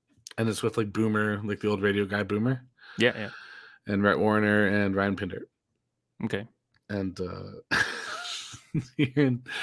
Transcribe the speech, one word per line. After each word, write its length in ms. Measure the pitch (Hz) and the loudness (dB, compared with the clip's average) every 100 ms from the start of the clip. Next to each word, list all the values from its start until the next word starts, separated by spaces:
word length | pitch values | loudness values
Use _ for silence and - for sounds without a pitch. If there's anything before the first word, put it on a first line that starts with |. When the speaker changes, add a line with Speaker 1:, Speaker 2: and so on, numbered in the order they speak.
| _ _ - - | _ _ -14 -2
Speaker 1:
and 120 | 113 | -2
it's 140 | 101 | 0
with, 140 | 113 117 | -2 -2
like, 160 | 104 | -2
Boomer, 480 | 110 110 107 107 104 | 0 2 2 0 -2
like, 180 | 104 101 | -4 -2
the 80 | 104 | 0
old 140 | 101 | 2
radio 220 | 104 101 | 2 2
guy, 180 | 98 101 | 0 -2
Boomer. 420 | 101 104 120 131 - _ - - | 0 0 0 -2 -6 _ -12 2
Speaker 2:
Yeah, 140 | 117 113 | 2 2
yeah. 140 | 101 - - - - - - | -8 -10 -18 -20 -20 -14 -2
Speaker 1:
And 160 | 101 | 2
Rhett 160 | 101 73 | 4 4
Warrener 480 | 107 107 104 104 101 | 4 4 4 4 4
and 280 | 104 101 | 2 2
Ryan 220 | 95 101 95 | 2 0 0
Pinder. 320 | 95 - - _ _ _ _ _ _ - | -4 -8 -12 _ _ _ _ _ _ -8
Speaker 2:
Okay. 220 | 113 101 - _ _ _ - | -4 -4 -6 _ _ _ -8
Speaker 1:
And, 280 | 104 95 90 | -4 -4 -6
uh, 560 | 90 92 98 - - - | -8 -8 -12 -14 -4 -2
<laughs> 1200 | - - - 640 719 - - - - 156 - - | -2 -4 -10 -10 -8 -10 -12 -16 -6 -6 -4 -2
hearing 460 | 135 147 139 123 - - | 0 4 2 2 -4 -6